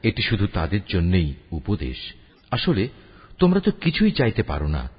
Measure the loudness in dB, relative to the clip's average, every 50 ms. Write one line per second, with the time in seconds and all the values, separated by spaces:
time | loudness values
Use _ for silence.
0 | 0 0 0 0 -2 -2 0 0 0 0 0 -2 -2 0 -2 -4 -4 -2 0 0
1 | 2 4 4 2 2 0 -4 -8 -12 -10 -10 -8 -4 -4 -4 -2 -4 -8 -8 -10
2 | -12 -16 -18 -20 -20 -20 _ _ _ _ -4 -2 0 0 2 0 0 -2 -4 -14
3 | -20 -20 -20 -20 -20 -20 0 2 4 4 4 4 2 0 -2 0 -2 -2 2 2
4 | 2 2 2 2 0 2 2 0 -2 -2 -2 -4 -2 -2 -2 -2 -4 -8 -12